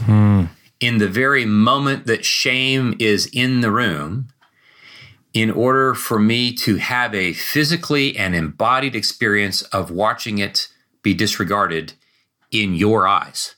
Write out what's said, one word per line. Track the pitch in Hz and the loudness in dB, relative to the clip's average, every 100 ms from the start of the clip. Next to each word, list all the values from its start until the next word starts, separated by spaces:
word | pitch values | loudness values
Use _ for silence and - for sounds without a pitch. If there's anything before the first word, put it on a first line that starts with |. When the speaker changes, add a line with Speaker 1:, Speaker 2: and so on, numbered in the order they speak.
Speaker 1:
Hmm. | - 107 104 101 85 - _ - | 4 4 6 4 2 -4 _ -4
Speaker 2:
In | 120 117 | -2 0
the | 101 | 0
very | 107 131 139 | 0 0 0
moment | 110 104 117 139 139 127 - | 2 2 4 2 0 -2 -2
that | 113 | -2
shame | - - 135 127 131 135 123 - | -2 -2 0 0 0 0 0 0
is | 110 101 - | 2 0 0
in | 120 127 127 | -2 0 2
the | 113 | 2
room, | 110 117 73 76 117 123 _ _ _ _ _ - - - _ _ | 0 0 -2 -6 -8 -8 _ _ _ _ _ -20 -20 -20 _ _
in | 113 110 | -2 0
order | 104 123 135 131 | 0 2 2 0
for | 120 - 110 | -2 -2 0
me | 107 120 120 | 2 2 0
to | 120 - 92 | -2 -2 -2
have | - 123 120 | -2 -2 -2
a | 101 92 | -2 -4
physically | - - 147 147 170 - 147 139 - | -4 -4 0 0 -2 -2 0 0 -2
and | 95 | -2
embodied | 87 78 - 110 131 135 | -2 -2 -2 0 0 -2
experience | 117 - - 113 104 101 - | -4 -4 -2 0 0 0 -4
of | - 98 85 | -4 -4 -4
watching | 87 107 117 117 104 | -2 -2 -2 -4 -4
it | 101 - - _ _ _ | -4 -4 -6 _ _ _
be | 107 | 0
disregarded | 87 104 - 90 101 92 82 78 - _ _ _ _ _ | 0 0 -2 0 0 0 -2 -8 -14 _ _ _ _ _
in | 113 101 | -2 0
your | 85 104 110 92 | 2 4 4 4
eyes. | 98 - - - | 2 0 -8 -10